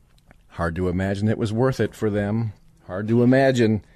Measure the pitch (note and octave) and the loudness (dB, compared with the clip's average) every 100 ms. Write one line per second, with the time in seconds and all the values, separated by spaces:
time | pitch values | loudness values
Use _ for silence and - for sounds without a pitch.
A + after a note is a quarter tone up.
0 | _ _ _ - _ - E2+ E2 F#2 F2+ | _ _ _ -20 _ -6 -4 -2 -2 -2
1 | F#2+ G2+ G#2+ A2+ G#2+ A2 C3 C3 G#2+ - | -2 -2 -2 0 -2 0 -2 0 -4 -4
2 | A2 G#2 G2+ A2+ A2+ - - _ - F#2 | -2 -2 -2 -2 -4 -10 -20 _ -12 -8
3 | G#2+ A#2 A#2+ C3 C3+ B2+ A2 G#2+ - | -2 2 4 4 4 4 2 2 -4